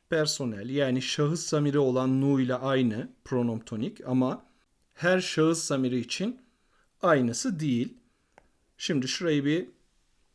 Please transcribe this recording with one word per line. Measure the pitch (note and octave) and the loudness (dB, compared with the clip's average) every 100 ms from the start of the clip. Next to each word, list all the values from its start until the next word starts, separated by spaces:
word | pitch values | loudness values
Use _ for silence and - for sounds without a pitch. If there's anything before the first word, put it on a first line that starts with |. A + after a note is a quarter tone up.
| - | -4
personel, | D#3+ D3+ - B2+ G#2 A2+ | 0 0 -2 -4 -6 -6
yani | C#3 C3+ B2+ | -2 0 0
şahıs | C3 - D3 E3 - | -2 0 0 0 -2
zamiri | D3+ D3 C#3+ | 0 2 2
olan | C3+ B2+ C3 C3 | 2 2 2 2
nous | C#3 C#3 | 2 2
ile | B2+ | 2
aynı | B2+ C3 C3+ B2 A2 A3+ - | 0 0 2 2 0 -6 -12
pronom | - B2+ A#2+ A2+ | -4 -2 0 -2
tonik | - A2 C3 - - | -6 -6 -6 -8 -2
ama | B2+ B2+ G3+ - _ _ _ _ | 0 0 -2 -12 _ _ _ _
her | - E3+ F#3 | -4 2 2
şahıs | F3+ - D#3+ D#3+ | 0 2 2 2
zamiri | - C#3 B2+ B2+ | -2 0 0 -2
için | A#2+ - G3 B3 _ _ _ _ _ - | -4 -4 -4 -6 _ _ _ _ _ -2
aynısı | F3+ D3+ A#2+ A2+ C4 E3+ | 2 4 2 -2 -4 -2
değil. | D#3 A#2+ B2+ - _ _ _ - _ _ _ - | 0 0 -2 -8 _ _ _ -20 _ _ _ -12
Şimdi | - D#3 B2+ | -4 -2 -2
şurayı | - F3 D3 | -2 0 0
bir | C#3 D#3+ F#3 - _ _ _ _ _ | 2 0 -2 -14 _ _ _ _ _